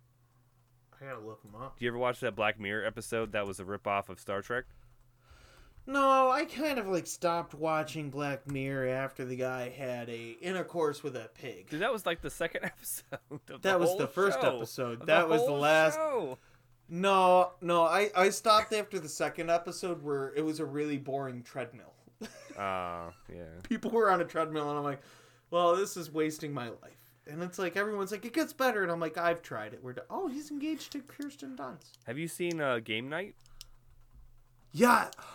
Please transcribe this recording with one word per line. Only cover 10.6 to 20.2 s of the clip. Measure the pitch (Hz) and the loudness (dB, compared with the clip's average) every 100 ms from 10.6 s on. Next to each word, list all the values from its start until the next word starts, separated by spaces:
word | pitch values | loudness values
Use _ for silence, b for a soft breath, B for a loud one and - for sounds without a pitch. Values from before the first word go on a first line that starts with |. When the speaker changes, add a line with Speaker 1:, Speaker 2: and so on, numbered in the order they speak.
| 160 170 156 143 | -4 0 0 0
Speaker 1:
with | 147 123 | -6 -8
a | 110 | -10
pig. | - 131 92 - | -12 -12 -12 -8
Speaker 2:
Dude, | 151 | -2
that | 220 | -2
was, | 220 | 0
like, | 185 170 | -2 -4
the | 147 | -6
second | - 165 - | -4 -4 -4
<laughs> | 180 | -8
episode | - - - - - - | -8 -10 -10 -10 -14 -12
of | 143 - | -16 -14
the | - | -4
Speaker 1:
That | 190 185 | 2 4
was | 170 | 4
Speaker 2:
whole | 185 | 2
Speaker 1:
the | 139 | 0
first | - 196 175 | 2 2 4
Speaker 2:
show. | 180 127 | 2 2
Speaker 1:
episode. | 113 - 123 117 | -4 -4 -4 -4
Speaker 2:
Of | 139 | 4
Speaker 1:
That | 160 | 6
Speaker 2:
the | 165 | 6
Speaker 1:
was | 156 | 4
the | 135 | 4
Speaker 2:
whole | 143 | 2
Speaker 1:
last | 147 156 160 | 6 6 6
Speaker 2:
show. | 311 311 254 151 127 b b b _ - | 4 0 0 -4 -8 b b b _ -10
Speaker 1:
No, | 170 196 190 185 180 180 - | 0 4 6 8 8 8 2
no, | 170 175 | 0 4
I, | 165 180 208 | 6 4 2
I | 185 196 | 4 4
stopped | 196 233 214 220 | 4 6 6 6
after | 214 208 190 | -2 -2 -6
the | 151 | -8
second | - 151 - 165 | -4 -4 -2 0
episode | 170 175 170 185 160 | 0 0 -6 -4 -4
where | 147 143 | -2 -2